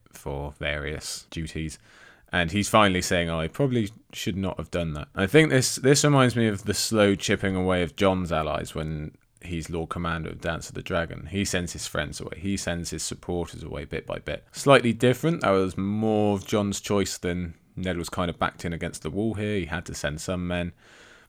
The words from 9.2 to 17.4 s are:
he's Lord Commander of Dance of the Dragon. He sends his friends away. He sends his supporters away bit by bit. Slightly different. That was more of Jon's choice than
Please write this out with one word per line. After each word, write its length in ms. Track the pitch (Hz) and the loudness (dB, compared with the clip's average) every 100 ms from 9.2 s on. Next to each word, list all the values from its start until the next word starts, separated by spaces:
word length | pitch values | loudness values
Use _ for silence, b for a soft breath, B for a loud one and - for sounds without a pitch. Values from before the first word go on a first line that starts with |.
| _ _ | _ _
he's 280 | 87 85 78 | -8 -8 -4
Lord 200 | 82 80 | -6 -4
Commander 420 | 87 85 82 82 | -4 -4 -4 -6
of 100 | 82 | -8
Dance 260 | 85 80 - | -6 -6 -8
of 80 | - | -10
the 60 | |
Dragon. 460 | - 87 85 85 82 | -4 -2 -2 -6 -6
He 180 | 98 98 | -4 0
sends 260 | 92 87 | -2 -4
his 160 | - - | -8 -6
friends 320 | 82 73 - | -4 -4 -6
away. 180 | 90 - | -10 -8
He 200 | 95 98 | -4 -4
sends 320 | - 85 85 | -4 -4 -6
his 140 | 82 | -6
supporters 600 | - - - 87 82 82 | -8 -8 -4 -4 -4 -8
away 220 | 80 71 71 | -10 -10 -8
bit 200 | 80 - | -8 -6
by 140 | - | -8
bit. 240 | - - - | -6 -8 -10
Slightly 400 | - 139 135 117 | 0 6 8 6
different. 500 | 113 127 123 160 170 | 4 2 2 0 2
That 100 | 98 | 4
was 260 | 98 92 90 | 4 2 -2
more 580 | 98 107 110 107 104 101 | -2 0 2 4 4 2
of 100 | - | 0
Jon's 360 | 110 101 95 | 0 0 -2
choice 360 | - 101 95 - | 0 0 0 -2
than 360 | 90 87 | -4 -4